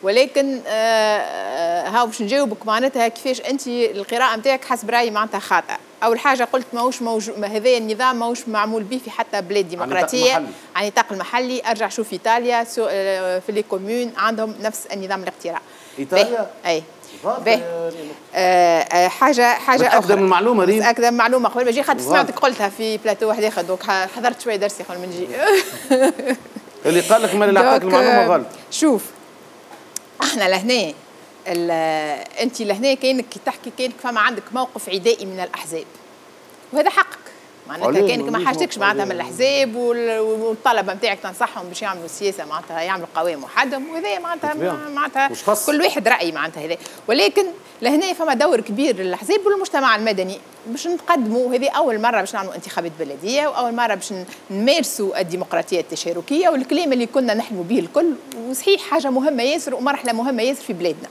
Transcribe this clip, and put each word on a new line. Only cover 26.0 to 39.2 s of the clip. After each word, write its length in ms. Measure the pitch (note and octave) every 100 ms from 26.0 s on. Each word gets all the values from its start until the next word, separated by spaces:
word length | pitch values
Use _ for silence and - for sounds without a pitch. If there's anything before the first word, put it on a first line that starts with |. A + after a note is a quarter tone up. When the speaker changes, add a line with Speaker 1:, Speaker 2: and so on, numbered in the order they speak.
| C4+
Speaker 1:
<laughs> 800 | - C4+ B3 - - - - C#3+
Speaker 2:
اللي 160 | E3
قال 200 | E3+ A3
لك 140 | G#3+ G3
ما 100 | G#3
اللي 140 | G3
عطاك 220 | B3+ C4
Speaker 1:
دوك، 120 | F#3
Speaker 2:
المعلومة 300 | - B3+ A#3+
Speaker 1:
آه، 40 | A#3
Speaker 2:
غلط. 180 | E3+ A#2+ - -
Speaker 1:
شوف، 340 | - D#4 A3+ - - - - - - - - - - - -
احنا 260 | - D4+ F#3+
لهنا 440 | F#3 G#3 B3 G#3 F#3+ - - - - -
ال-، 240 | F3 E3+ E3 D#3+ D#3 D3+ C#3+ - -
انت 200 | A#3 -
لهنا 320 | G#3+ G3 C4
كاينك 320 | C4 C4 C4 -
كي 100 | G3+ -
تحكي 260 | - - -
كاينك 180 | B3+ A#3+
فما 160 | - A#3
عندك 240 | G#3+ A3+ -
موقف 360 | A#3 B3+ A3+ G#3+
عدائي 360 | F#3+ F#3 A3+ F#3+
من 140 | F#3
الاحزاب، 460 | F3+ - D#3 D#3+ - - - - - - - - -
وهذا 160 | C4 D#4
حقك. 300 | G4 F#4 - - - - - -
معناتها 200 | - A#2
Speaker 2:
عليه، 200 | E3 G3
Speaker 1:
كاينك 180 | - C#4
ما 60 |
Speaker 2:
مليش 160 | - F3+
Speaker 1:
حاجتكش 300 | C4+ F4 -
Speaker 2:
موقف 20 |
Speaker 1:
معناتها 260 | G3 G#3 G3
من 60 |
Speaker 2:
عدائي. 100 | F3+